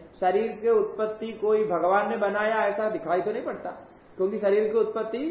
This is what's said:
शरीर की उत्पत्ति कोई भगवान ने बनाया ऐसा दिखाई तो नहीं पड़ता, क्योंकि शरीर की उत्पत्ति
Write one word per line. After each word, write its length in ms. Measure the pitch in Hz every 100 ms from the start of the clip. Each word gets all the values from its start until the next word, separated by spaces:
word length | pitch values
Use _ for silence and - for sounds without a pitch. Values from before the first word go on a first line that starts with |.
| - -
शरीर 360 | 185 196 226
की 160 | 208 226
उत्पत्ति 640 | 220 196 - 214 214 226 214
कोई 260 | 208 214 196
भगवान 420 | 175 170 196 208
ने 60 | 226
बनाया 420 | 202 202 214 220
ऐसा 240 | 202 202 214
दिखाई 300 | 170 151 180
तो 120 | 196
नहीं 100 | 226
पड़ता, 260 | 269 202 180 - - - - -
क्योंकि 200 | 190 208
शरीर 300 | 202 202 214
की 100 | 226
उत्पत्ति 460 | 214 226 220 233 302